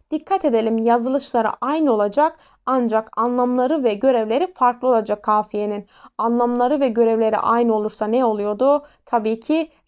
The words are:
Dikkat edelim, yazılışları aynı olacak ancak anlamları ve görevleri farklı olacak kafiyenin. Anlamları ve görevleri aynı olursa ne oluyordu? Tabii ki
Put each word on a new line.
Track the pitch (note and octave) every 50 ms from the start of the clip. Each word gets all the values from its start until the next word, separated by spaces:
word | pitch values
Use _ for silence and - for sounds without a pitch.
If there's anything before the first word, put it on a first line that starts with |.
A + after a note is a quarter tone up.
| _ -
Dikkat | D#4 D#4 - - G4 F#4+ -
edelim, | C#4+ A#3 A3 A3+ A3+ A3+
yazılışları | A3+ A3+ A#3 A#3 A#3+ A#3 C4 C4 C#4 C4+ - - A#3 A3 G#3+ - -
aynı | - C4 D4+ D#4+ D#4 C#4
olacak | A3 G#3 G#3 G#3 G#3 C#4 D4+ D#4+ D#4 _ _ _ _ _ -
ancak | B3 B3+ B3+ A#3+ A3+ A3 A3 A3 - -
anlamları | - A3+ A#3+ B3 B3 B3 B3 B3 B3+ B3 C4 D#4+ D4+ B3+
ve | A3+ G3+
görevleri | G3+ B3+ C4+ B3 A#3 A3 A3 A3+ C#4+ F4+ F4+ -
farklı | - B3+ B3 A#3+ A#3+ B3
olacak | B3+ B3 A3+ G#3+ G#3+ G#3 G#3 -
kafiyenin. | A3 G#3+ G#3+ G#3 - - G#3 G#3 G#3 G#3 G3+ G3 _ _ - - - -
Anlamları | - G#3+ A#3 A#3 A#3+ A#3+ A#3+ A#3+ A#3+ B3 B3 D4+ C4+
ve | C#4 B3
görevleri | G#3 A#3 A#3 A3+ A3+ A3 A3 A3 G#3+
aynı | - - G#3+ A3+ A#3+ A#3+ A#3 A3
olursa | G#3+ G#3 G#3 - - G#3+
ne | G#3 A3+ C4 B3+
oluyordu? | A3+ G#3+ G#3 G3+ G#3 G#3 G#3 C4 C#4 C#4+ C#4+ C#4+ - _ _ _
Tabii | - B3 A3+ G#3+ A3 A3+ A3+
ki | - - D#4 E4 D#4 D#4+ _ _ _